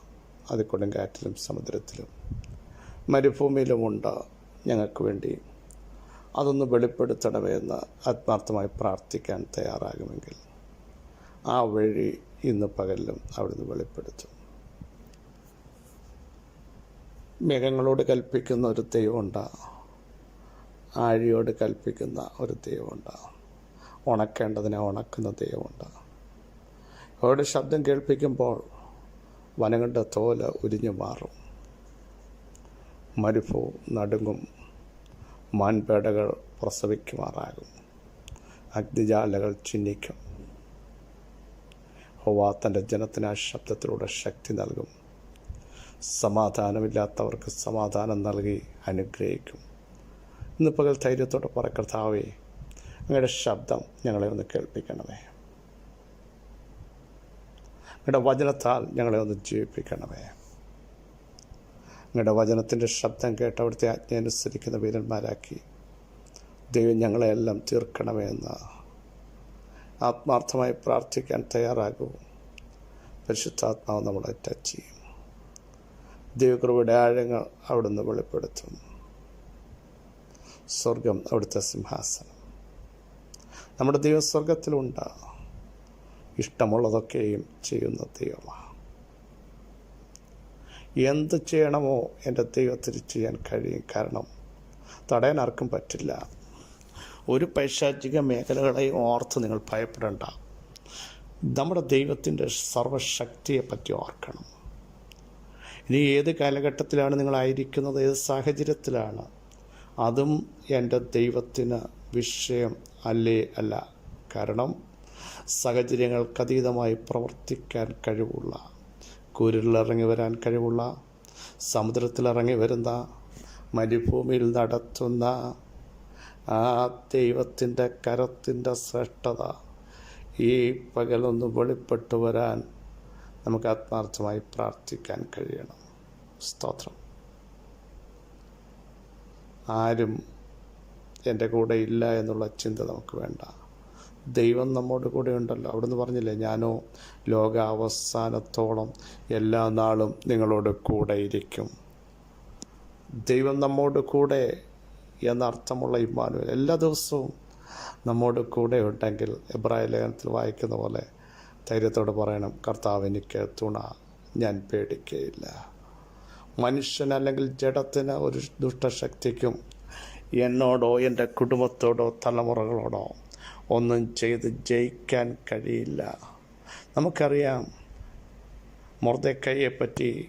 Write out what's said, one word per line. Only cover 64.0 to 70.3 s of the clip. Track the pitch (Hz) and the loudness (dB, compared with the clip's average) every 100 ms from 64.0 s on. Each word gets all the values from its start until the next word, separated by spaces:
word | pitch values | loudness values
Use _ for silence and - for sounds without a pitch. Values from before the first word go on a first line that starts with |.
| - 117 | -2 -2
അനുസരിക്കുന്ന | 113 - - 123 113 113 | -2 -2 -4 -6 -6 -2
വീരന്മാരാക്കി | 107 110 113 107 110 107 - - - - - - - - - - - - - 120 | -2 -2 -2 -4 -4 -6 -10 -16 -16 -20 -20 -20 -20 -20 -20 -20 -20 -20 -2 4
ദൈവം | 117 113 | 4 6
ഞങ്ങളെയെല്ലാം | 113 113 113 110 113 104 - | 4 4 4 2 0 -2 0
തീർക്കണമേ | 120 113 - 110 110 104 | 0 0 -4 -4 -2 -4
എന്ന് | 113 - - - - - - - - - - - - - - - - 120 | -6 -8 -10 -14 -18 -20 -20 -20 -20 -20 -20 -20 -20 -20 -20 -18 0 0
ആത്മാർത്ഥമായി | 120 - | 2 2